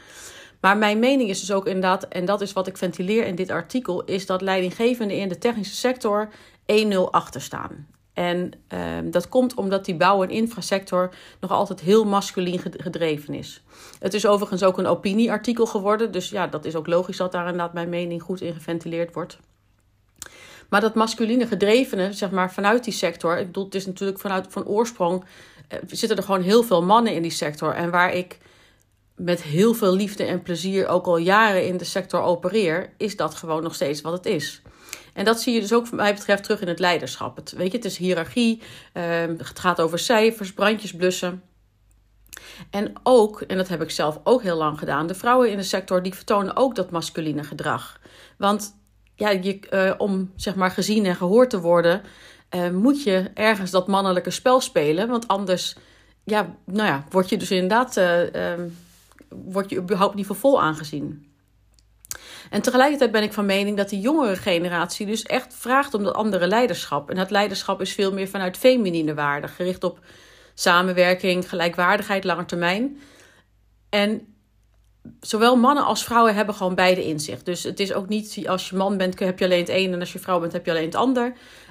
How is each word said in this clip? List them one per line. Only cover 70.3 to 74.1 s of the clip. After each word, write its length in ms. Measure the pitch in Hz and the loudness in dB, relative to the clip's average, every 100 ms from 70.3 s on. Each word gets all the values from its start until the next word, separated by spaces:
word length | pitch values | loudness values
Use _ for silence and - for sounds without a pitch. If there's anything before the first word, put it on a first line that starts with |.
| - - | -20 -20
samenwerking, 960 | - 190 175 185 180 180 185 190 180 180 | -2 4 4 4 4 4 4 0 0 -2
gelijkwaardigheid, 760 | 185 170 170 180 208 208 196 | -2 -2 0 2 2 0 -2
lange 220 | 190 165 170 | -2 -2 -4
termijn. 540 | 175 175 196 269 - - - - _ _ _ _ _ _ | -2 0 0 -2 -6 -20 -20 -20 _ _ _ _ _ _
En 460 | - 101 | 0 0